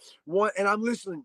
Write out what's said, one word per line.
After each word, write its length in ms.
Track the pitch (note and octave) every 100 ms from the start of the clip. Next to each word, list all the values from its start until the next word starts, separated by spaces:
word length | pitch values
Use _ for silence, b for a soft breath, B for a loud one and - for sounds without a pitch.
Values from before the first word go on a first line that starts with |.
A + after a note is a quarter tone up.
| B B -
one. 260 | E3+ G#3 F#3+
And 100 | G3
I'm 160 | G#3
listening. 400 | A3+ A#3 - E3+